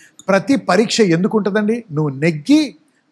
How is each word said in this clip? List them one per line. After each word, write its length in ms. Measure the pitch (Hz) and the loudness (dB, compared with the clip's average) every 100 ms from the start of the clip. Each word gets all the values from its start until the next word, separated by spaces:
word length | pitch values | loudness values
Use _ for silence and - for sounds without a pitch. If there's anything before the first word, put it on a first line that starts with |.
| - _ - | -20 _ -2
ప్రతి 280 | 190 196 262 | 0 0 -2
పరీక్ష 460 | - 202 233 - | 2 0 2 2
ఎందుకు 360 | 196 160 202 214 | 2 2 0 -2
ఉంటుందండి? 480 | 202 208 208 240 - | -2 -2 -2 -4 -6
నువ్వు 180 | 151 151 | -6 -4
నెగ్గి 680 | 135 165 151 143 302 277 - _ _ _ | -2 -2 -2 2 2 2 -8 _ _ _